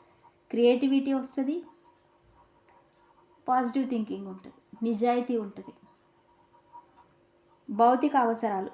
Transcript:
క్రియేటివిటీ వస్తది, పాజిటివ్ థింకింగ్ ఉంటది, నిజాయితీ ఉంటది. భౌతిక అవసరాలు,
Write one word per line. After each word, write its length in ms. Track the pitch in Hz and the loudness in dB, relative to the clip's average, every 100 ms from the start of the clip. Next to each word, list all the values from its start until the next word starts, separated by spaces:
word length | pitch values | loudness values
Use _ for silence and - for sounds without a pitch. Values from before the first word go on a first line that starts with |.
| _ _ _ _ - | _ _ _ _ -6
క్రియేటివిటీ 600 | 220 240 247 269 269 269 | 4 4 4 4 2 0
వస్తది, 500 | 269 262 - 269 339 330 - _ _ _ _ _ _ _ _ _ _ _ _ _ _ _ _ - | -2 -4 -4 -4 -4 -8 -20 _ _ _ _ _ _ _ _ _ _ _ _ _ _ _ _ -2
పాజిటివ్ 420 | 254 247 269 254 | 0 0 -2 -2
థింకింగ్ 360 | 240 214 190 196 | -2 -4 -8 -10
ఉంటది, 340 | 190 - - _ - | -14 -18 -20 _ -6
నిజాయితీ 540 | 226 214 240 247 247 233 | -2 0 0 0 0 -4
ఉంటది. 340 | 202 - - - - _ _ _ _ _ _ _ _ - - _ _ _ _ _ _ _ - | -4 -12 -18 -20 -20 _ _ _ _ _ _ _ _ -20 -20 _ _ _ _ _ _ _ -6
భౌతిక 460 | 208 233 254 285 277 | 4 4 4 2 2
అవసరాలు, 540 | 233 226 220 196 190 | 0 0 -2 -4 -6